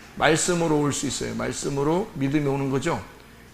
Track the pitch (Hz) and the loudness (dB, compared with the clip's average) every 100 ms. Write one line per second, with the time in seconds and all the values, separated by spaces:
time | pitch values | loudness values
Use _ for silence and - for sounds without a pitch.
0 | - - 139 160 - 175 165 151 143 123 | -12 2 4 4 2 2 2 2 2 0
1 | 135 - 120 113 120 - 151 139 147 175 | -4 -4 -4 -4 -4 -4 -4 0 0 0
2 | 220 - 135 151 143 139 135 135 165 131 | -2 -2 0 2 2 0 0 0 0 -2
3 | - - - - - | -6 -16 -20 -20 -18